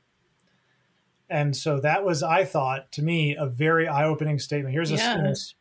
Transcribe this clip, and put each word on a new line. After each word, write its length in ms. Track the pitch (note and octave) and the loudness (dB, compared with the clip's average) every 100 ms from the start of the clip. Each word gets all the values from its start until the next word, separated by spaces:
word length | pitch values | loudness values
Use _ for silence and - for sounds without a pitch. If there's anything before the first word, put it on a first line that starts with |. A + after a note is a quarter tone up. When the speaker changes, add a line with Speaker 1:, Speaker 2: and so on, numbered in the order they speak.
| _ _ _ _ _ _ _ _ _ _ _ _ - | _ _ _ _ _ _ _ _ _ _ _ _ -6
Speaker 1:
And 260 | E3 C#3+ C3 | 0 0 0
so 240 | D#3+ C#3+ | 0 0
that 240 | D3 F3+ | 2 2
was, 180 | G3 D#3+ | 0 0
I 220 | E3 E3+ | 2 2
thought, 460 | F#3 D#3 C3 C3 - | 2 0 0 -2 -8
to 100 | - | -4
me, 340 | D#3 E3+ D3+ C#3+ | -2 0 0 0
a 100 | C#3+ | -4
very 400 | A#2+ D#3 E3 D#3+ | 0 2 2 2
eye-opening 540 | C#3+ D#3 D3+ D#3 D3 | 2 2 0 -2 -2
statement. 320 | - D3 C3+ | -2 -4 -2
Here's 160 | C#3 D#3+ | -2 0
a 40 | |
s-, 60 | D3+ | 0
Speaker 2:
Yeah. 160 | A#3 A3 | 0 0
Speaker 1:
you 60 | |
know, 80 | G3 | 0
s-, 240 | - - - | -2 -6 -10